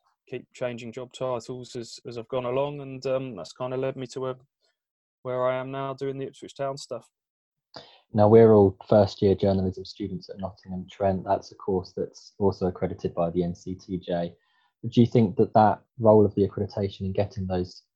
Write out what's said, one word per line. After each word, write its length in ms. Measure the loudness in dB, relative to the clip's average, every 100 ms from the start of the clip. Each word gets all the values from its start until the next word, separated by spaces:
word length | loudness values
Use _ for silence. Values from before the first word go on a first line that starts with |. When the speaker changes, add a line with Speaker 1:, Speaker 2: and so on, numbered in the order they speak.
| _ _ _
Speaker 1:
keep 180 | -16 -16
changing 380 | -10 -10 -10 -14
job 200 | -14 -16
titles 640 | -10 -6 -6 -8 -14 -14
as, 240 | -14 -14 -16 -14
as 100 | -14
I've 120 | -8
gone 160 | -6
along, 360 | -4 -4 -4 -8
and, 240 | -14 -10 -6
um, 280 | -4 -6
that's 180 | -12 -14
kind 220 | -12 -8
of 60 | -6
led 160 | -6 -6
me 100 | -10
to 140 | -8
where, 160 | -8 -10 _ _ _ _ _ _ _ _
where 240 | -8 -2 -2
I 80 | -2
am 160 | -6
now 220 | -8 -8
doing 220 | -6 -8 -6
the 100 | -10
Ipswich 280 | -12 -16
Town 240 | -8 -8 -8
stuff. 320 | -12 -14 -14 _ _ _ _ _ _ -20 -20 _ _
Speaker 2:
Now, 140 | 2 8
we're 240 | 8 10
all 240 | 8 6 2 2
first 320 | 4 4 2
year 140 | 2
journalism 500 | 2 2 0 -2 -6
students 460 | -12 -12 -10 -10 -12
at 80 | -12
Nottingham 480 | -12 -14 -14 -14 -12
Trent. 340 | -4 -2 -2 -2
That's 240 | -4 -4
a 60 | -12
course 360 | -4 -2 -4 -8
that's 380 | -10 -10 -20 -2
also 280 | -2 0 -2
accredited 480 | -4 -6 -6 -6
by 160 | -4 -2
the 120 | -2
N 120 | -2
C 200 | -4 -12
T 240 | -14 -10 -10
J. 360 | -6 -6 -6 -10 _ _ _ _ -2
Do 120 | 2
you 60 | 4
think 300 | 4 2 2
that 180 | 2
that 260 | 4 4 2 _ 0
role 260 | 6 6
of 100 | 6
the 120 | 2 0
accreditation 540 | -2 -6 -4 -6 -4
in 120 | -6
getting 340 | -4 -4 -4 -6
those 360 | -4 -6 -10 _